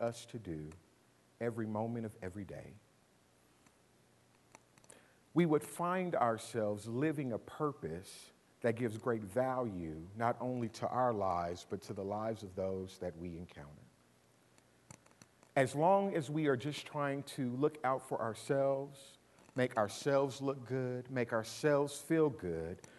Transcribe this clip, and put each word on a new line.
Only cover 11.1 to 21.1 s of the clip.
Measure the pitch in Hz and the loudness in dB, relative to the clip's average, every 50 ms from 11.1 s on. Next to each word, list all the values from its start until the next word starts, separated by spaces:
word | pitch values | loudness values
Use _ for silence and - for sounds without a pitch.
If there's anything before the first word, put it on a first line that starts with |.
lives, | 113 101 98 95 87 87 87 87 90 - - - | 4 2 2 2 2 2 0 -2 -4 -6 -8 -8
but | 107 95 | -8 -6
to | - - | -6 -8
the | 107 101 98 | -8 -6 -4
lives | 98 104 107 110 113 113 104 | -4 -4 -2 -2 -4 -4 -4
of | 107 95 92 | -8 -8 -4
those | 98 95 95 95 95 92 92 - - | -2 -2 -2 -2 -4 -6 -8 -8 -8
that | 90 90 85 82 | -8 -6 -6 -6
we | 90 90 | -8 -8
encounter. | 82 82 87 - - - 71 73 73 67 - - _ _ _ _ _ _ _ _ _ _ _ _ _ - _ _ _ _ _ - - - - - _ - - _ _ _ - - - | -8 -8 -10 -12 -14 -16 -16 -16 -18 -20 -20 -20 _ _ _ _ _ _ _ _ _ _ _ _ _ -20 _ _ _ _ _ -20 -20 -20 -20 -20 _ -20 -20 _ _ _ -12 0 4
As | 139 135 120 143 | 4 4 4 4
long | 143 160 180 196 196 196 196 180 | 4 6 6 6 6 6 4 2
as | 170 131 131 | 0 0 0
we | 147 160 156 | 0 2 4
are | 143 135 | 4 4
just | 123 - 151 143 - - | 2 0 -2 -4 -6 -8
trying | - - 147 143 143 139 143 135 | -6 -2 -2 0 0 0 -2 -4
to | - - - 131 123 123 127 | -6 -4 -2 -2 -2 2 2
look | 143 151 151 - | 2 0 2 0
out | - 127 131 131 - - | 0 0 0 0 -2 -4
for | 143 - | -4 -2
ourselves, | 113 113 107 - - - 143 139 135 139 139 139 139 143 143 - - - - - _ _ _ - - - - | -2 -2 -4 -2 -2 0 2 4 4 4 2 0 -2 -6 -10 -16 -20 -20 -20 -20 _ _ _ -20 -20 -4 0
make | 131 127 117 - | 0 0 2 4
ourselves | 113 104 101 - - - 147 139 139 139 139 123 135 | 2 2 2 0 -2 2 4 4 6 4 2 0 -2
look | 135 135 135 135 120 | -2 -2 -2 -2 -4
good, | 120 131 131 127 123 123 123 123 - | -4 -2 -2 0 -2 -2 -4 -6 -2